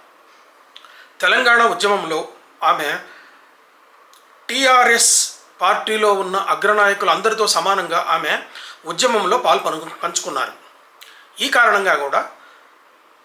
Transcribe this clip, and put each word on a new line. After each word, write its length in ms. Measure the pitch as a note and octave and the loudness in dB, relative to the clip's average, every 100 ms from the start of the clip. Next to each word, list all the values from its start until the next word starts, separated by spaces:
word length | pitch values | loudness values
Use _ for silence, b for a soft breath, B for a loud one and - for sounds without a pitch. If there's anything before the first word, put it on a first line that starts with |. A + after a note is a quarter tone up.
| - _ _ _ _ _ _ - B B B - | -20 _ _ _ _ _ _ -20 B B B -4
తెలంగాణ 420 | F#3 A#3 B3 A#3 | 0 2 4 4
ఉద్యమంలో 640 | A#3 - G3+ G3+ D#3+ D#3 - - _ - | 4 2 0 0 -2 -6 -6 -14 _ -4
ఆమె 360 | D#3+ E3+ D3 F3 - B B B B _ _ _ _ _ _ - _ _ - | 0 0 -2 -6 -8 B B B B _ _ _ _ _ _ -20 _ _ -8
టీఆర్ఎస్ 840 | B3 C4+ B3+ A#3+ A#3 - - - - - - | -2 2 4 4 4 2 2 0 -6 -20 -4
పార్టీలో 520 | F3+ G#3 G#3+ G#3+ G#3+ | 0 0 -2 0 2
ఉన్న 240 | G3 F#3 F#3+ | 0 0 -4
అగ్రనాయకులు 720 | F#3+ D3+ G3+ G#3 G3+ G3 F#3+ | -2 -2 0 2 2 2 0
అందరితో 360 | D#3 A3 G#3+ G#3 | 0 0 0 0
సమానంగా 580 | E3+ F3 G3 F3 E3+ D#3+ | 0 0 0 0 -2 0
ఆమె 340 | E3 D#3+ G#3+ - B B B D#3+ | -2 -2 -4 -6 B B B -12
ఉద్యమంలో 520 | E3 - G#3+ F3+ G3+ | -2 0 0 0 0
పాలు 200 | E3 F#3 | 2 0
పను-, 420 | E3+ D#3 D#3+ - | 0 -6 -10 -8
పంచుకున్నారు. 500 | F3 - F#3 C#3 A#2 - - _ _ _ B B B - | -6 -4 -6 -6 -6 -10 -20 _ _ _ B B B -8
ఈ 100 | C4 | -2
కారణంగా 440 | C4+ A3+ G3+ F#3+ D3+ | 2 4 2 2 0
కూడా 360 | C#3 F3 A3 - B B B _ _ _ _ _ | 0 -2 -4 -14 B B B _ _ _ _ _